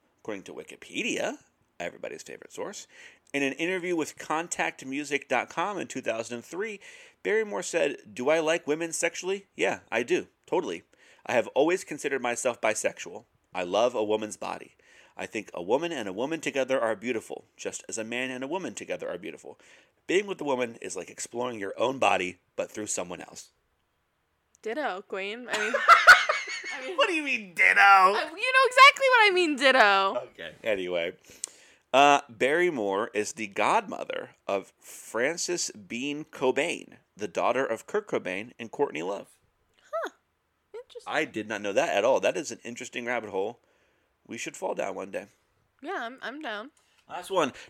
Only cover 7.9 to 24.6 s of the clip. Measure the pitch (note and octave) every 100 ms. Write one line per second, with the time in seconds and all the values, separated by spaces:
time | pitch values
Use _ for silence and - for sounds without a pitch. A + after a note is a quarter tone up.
7.9 | - - G#2 B2+ D#3+ D#3 E3 C#3+ D#3 E3
8.9 | D#3+ E3+ - F3+ G3 - - F#3 G2 -
9.9 | A2+ B2 E3 F2+ _ _ E3+ C3+ E2+ -
10.9 | _ - _ - B2 G#2 - D#3 F#3 -
11.9 | D3 C#3+ C3+ A#2+ A#2+ B2+ A#2 A2 G#2+ G2
12.9 | - E2+ G2 - _ _ F#2 F2+ G2 B2
13.9 | A#2+ G#2+ G#2+ G#2+ F#2+ F#2+ F2+ - _ _
14.9 | - _ - F#2+ A2+ F#2+ - F2 C3 E3+
15.9 | D3+ G2+ F#2 C#3 E3 D3+ C3+ B2+ C3 A2+
16.9 | G#2+ A#2 A#2 - - - - F#2+ - -
17.9 | - A2 A#2+ C3 B2+ C3+ F#3 D3+ G2+ E2
18.9 | F2+ D#2+ F2 F2 D2 - - _ - _
19.9 | _ - E3+ G#3 F3+ D3 B2+ A#2+ A#2 F#2+
20.9 | F#2 E2+ - - A#2+ B2 A2+ G2 - A#2
21.9 | C3+ G#2+ F#2+ F2+ F2+ _ - F2+ - G#2+
22.9 | - F2 E2+ D#2 - - _ _ _ _
23.9 | _ _ _ _ _ _ _